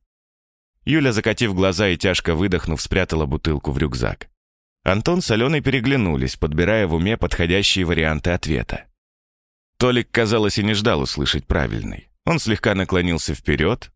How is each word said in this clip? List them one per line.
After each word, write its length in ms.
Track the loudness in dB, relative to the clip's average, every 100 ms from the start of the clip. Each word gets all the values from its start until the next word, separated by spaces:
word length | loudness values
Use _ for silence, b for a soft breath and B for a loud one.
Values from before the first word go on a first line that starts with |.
| _ _ _ _ _ _ _ _
Юля, 280 | 0 2 2
закатив 420 | 2 0 2 0
глаза 360 | 2 2 2 0
и 60 | 2
тяжко 380 | 0 0 0
выдохнув, 480 | 0 0 0 -2 -4
спрятала 420 | -2 -2 0 -2 -2
бутылку 440 | -2 -2 -2 -2
в 80 | -2
рюкзак. 500 | -2 -2 -4 -6 -14 _ _ _ _ _
Антон 380 | -2 0 0 0
с 80 | 2
Аленой 320 | 2 2 0
переглянулись, 760 | 0 0 2 2 2 0 -2 -4
подбирая 500 | -2 0 2 2 2
в 60 |
уме 240 | 0 0 0
подходящие 720 | -2 0 0 2 2 0 0
варианты 440 | 0 0 0 -2
ответа. 540 | -2 -2 -4 -4 -8 -12 _ _ _ _ _ _ _ _ -2
Толик, 320 | 2 2 0
казалось, 480 | 0 2 2 2 2
и 40 |
не 120 | 0
ждал 260 | 2 2 0
услышать 460 | -2 -2 -2 -2 -2
правильный. 640 | -2 0 -4 -8 -10 -16 _ -2
Он 120 | -2
слегка 360 | 0 0 2
наклонился 600 | 0 0 0 2 0 -2
вперед, 560 | -4 -2 0 0 -2 -6